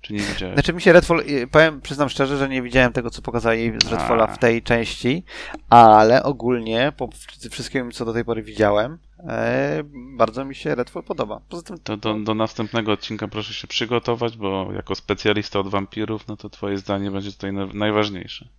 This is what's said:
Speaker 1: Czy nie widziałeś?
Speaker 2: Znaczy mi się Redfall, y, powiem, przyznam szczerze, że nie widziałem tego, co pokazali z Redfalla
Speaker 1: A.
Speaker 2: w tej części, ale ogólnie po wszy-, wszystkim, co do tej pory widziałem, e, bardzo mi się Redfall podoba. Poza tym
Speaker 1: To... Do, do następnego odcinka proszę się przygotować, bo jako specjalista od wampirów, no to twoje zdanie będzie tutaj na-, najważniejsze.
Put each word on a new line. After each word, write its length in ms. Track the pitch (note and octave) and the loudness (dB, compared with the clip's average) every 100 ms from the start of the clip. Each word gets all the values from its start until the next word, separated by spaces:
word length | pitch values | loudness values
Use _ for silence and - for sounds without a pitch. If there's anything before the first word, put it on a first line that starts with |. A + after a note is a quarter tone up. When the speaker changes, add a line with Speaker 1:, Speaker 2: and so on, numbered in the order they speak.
Speaker 1:
Czy 120 | - | -8
nie 60 | G#2 | -6
widziałeś? 340 | G2+ - F#2 F#2+ | -6 -6 -4 -2
Speaker 2:
Znaczy 180 | C#3 | -2
mi 80 | F3 | 2
się 120 | F#3 | 8
Redfall, 260 | F3 - E3+ | 8 8 0
y, 280 | - C#3+ B2 | 0 -4 2
powiem, 340 | D#3 D#3+ D3 | 4 4 2
przyznam 280 | - C#3 C#3 | -12 -4 -4
szczerze, 280 | - C3+ C#3 | 0 -2 0
że 120 | C#3 | -2
nie 120 | C3 | -4
widziałem 320 | B2 B2+ B2 | 0 2 4
tego, 160 | A#2 A#2 | 2 -6
co 120 | - | -8
pokazali 500 | - A#2 A2+ A2+ A#2 A2 A2 | -6 -2 0 0 0 -2 -2
z 20 | |
Redfalla 320 | A2 A#2 A#2 A2 | -2 0 2 2
Speaker 1:
A. 40 | |
Speaker 2:
w 40 | G2+ | 2
tej 260 | A#2+ A#2 | 2 2
części, 600 | - A#2 A2+ - B2 D#3 - - - - - | 0 -2 -2 -4 -4 -4 -6 -16 -16 -16 6
ale 540 | A#2 A2+ G#2+ A2 B2 | 10 12 10 8 6
ogólnie 720 | - C3 A#2 B2 A2 A2+ C#3 D#3 | 2 -4 -2 -2 -2 0 -2 -2
po 100 | B2 | -12
wszy-, 420 | - - - A#2+ | -12 -20 -20 -16
wszystkim, 420 | - A#2+ C#3 B2 | -12 -6 -6 -6
co 140 | - A#2 | -6 -4
do 80 | |
tej 120 | A2+ A2+ | -4 -2
pory 180 | A2+ | -6
widziałem, 540 | G#2+ G#2 G#2 G#2 A#2 E3 _ _ F3 | -6 0 2 2 0 -6 _ _ -10
e, 540 | A2+ A2+ B2+ C#3 D#3 D3 C#3+ B2 C3 | -4 -2 -2 -2 -4 -8 -16 -20 -2
bardzo 280 | A2+ A2+ C3+ | -2 0 -10
mi 100 | C3+ | -8
się 200 | D#3 C3+ | -6 -4
Redfall 280 | B2 - | -4 -8
podoba. 380 | - F3 A2 A2 _ | -10 -8 -6 -8 _
Poza 140 | E3+ | -14
tym 140 | E3 F3 | -14 -16
Speaker 1:
To... 180 | - G#2+ | -10 -6
Do, 160 | A2 | -4
do 200 | G#2+ G#2+ | -4 -4
następnego 580 | A2 A2 - A2 A#2 G#2+ | -2 -4 -4 -6 -4 -2
odcinka 360 | G2+ - A2 G#2 | -4 -4 -10 -8
proszę 260 | G#2 G#2+ | -8 -10
się 140 | G#2+ - | -12 -8
przygotować, 680 | - A2+ A#2+ A#2+ A#2 A#2+ A2+ | -6 -2 -2 -2 -4 -4 -6
bo 340 | G2+ F#2+ F#2+ | -6 -4 -6
jako 220 | G2 - F#2+ | -8 -8 -10
specjalista 640 | - G2 A2 G#2 G#2 G2+ | -4 -2 0 0 0 -4
od 80 | G2 | -2
wampirów, 600 | G2+ G2 - G#2+ A2 - | -4 -6 -8 -8 -8 -10
no 100 | G#2 | -14
to 120 | G#2 | -14
twoje 280 | - G2+ G2 | -10 -6 -6
zdanie 340 | G2 G2 G2+ | -4 -4 -4
będzie 200 | G2 G2+ | -6 -10
tutaj 220 | G2 G2 | -10 -8
na-, 120 | G2 G2 | -8 -8
najważniejsze. 720 | G2 G#2+ G#2+ G#2+ F#2+ F2 - A#2+ | -4 -2 0 -2 -6 -14 -18 -20